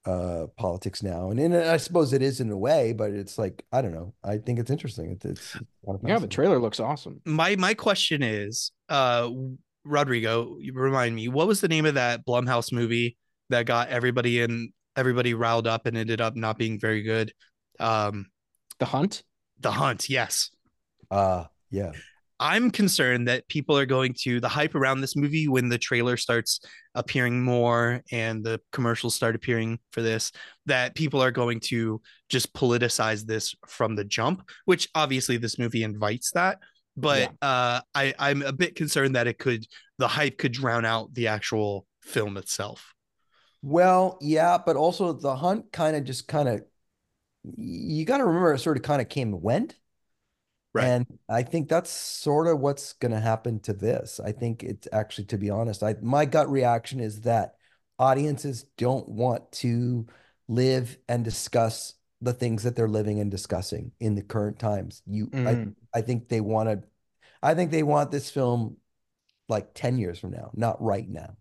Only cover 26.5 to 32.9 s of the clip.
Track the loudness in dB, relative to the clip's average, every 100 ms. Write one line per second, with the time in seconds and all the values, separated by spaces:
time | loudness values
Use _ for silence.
26.5 | -4 -6 -20 _ -8 -2 0 2 2 2
27.5 | 4 4 4 2 -2 -4 -4 -4 -4 -4
28.5 | -4 _ -2 0 0 -2 0 0 -2 -2
29.5 | -2 -2 -6 _ -4 0 0 -4 -10 -20
30.5 | -12 -2 0 0 -2 -2 2 2 2 -2
31.5 | -2 -2 -2 -2 -4 _ _ _ -2 -2
32.5 | 0 2 4 2